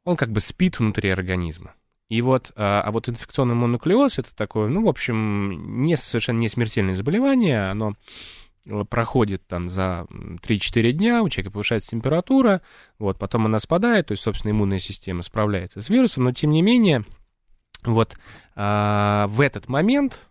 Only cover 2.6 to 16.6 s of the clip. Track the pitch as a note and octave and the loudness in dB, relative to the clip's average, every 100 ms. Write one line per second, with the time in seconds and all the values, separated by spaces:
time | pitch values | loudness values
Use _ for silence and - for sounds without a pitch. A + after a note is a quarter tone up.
2.6 | G#2 G2+ G#2 A2+ A#2+ A#2 - - B2 A#2+ | 0 0 0 -2 -4 -8 -6 -2 0 2
3.6 | A#2+ A#2+ D#3+ A3 C#4 - A#2+ - G#2+ A2 | 0 0 2 2 2 0 -6 -6 -4 -2
4.6 | G#2+ E3+ A3 C3+ - A2+ A2 G2+ G2+ E2 | 0 0 0 0 -2 -2 0 0 -2 -4
5.6 | F2 G#2+ D3+ D#3+ - A#2 - A2+ A2+ - | -8 -2 0 0 -2 -4 -2 -2 -2 -2
6.6 | A2+ - F#2+ F#2 A2+ G3+ C#4 C4+ G3 A#2 | -2 0 0 -2 -2 0 2 2 2 2
7.6 | F#2+ G2+ G#2+ G2+ - - - - - _ | -2 -4 -6 -8 -14 -20 -18 -20 -20 _
8.6 | - G#2 G2+ A#2+ A2+ C3 G#2 F#2+ - F2 | -10 -8 -4 -2 0 2 0 -2 -6 -6
9.6 | F2 F#2 F#2 F2 E2+ - - F2 - G#2+ | -4 -4 -2 -4 -10 -14 -14 -10 -4 -2
10.6 | - A#2 A2+ D3 A3 A#3+ G3+ - F#2+ G2+ | 0 2 2 2 2 2 0 -2 -6 -6
11.6 | G#2 A2+ - A#2 C3+ D#3+ - C4+ B3 F#3+ | -2 -4 -4 -4 0 0 2 4 4 2
12.6 | - - - - G2+ F#2+ G2 A#2 A2 A2 | -2 -20 -20 -6 -4 -2 -2 0 2 2
13.6 | - E3+ A#3 A3 - G2+ - G2 G#2+ G#2+ | 2 0 2 2 0 -4 -4 -2 0 0
14.6 | G2 F#2+ - G2 - F2 E2+ A2 G#2+ F#2+ | 2 0 -4 -10 -8 -8 -6 -2 -2 -2
15.6 | F#2 G2 A2 A#3+ B3 - B2+ B2 D3+ D#3 | -6 -10 0 2 2 2 0 0 2 4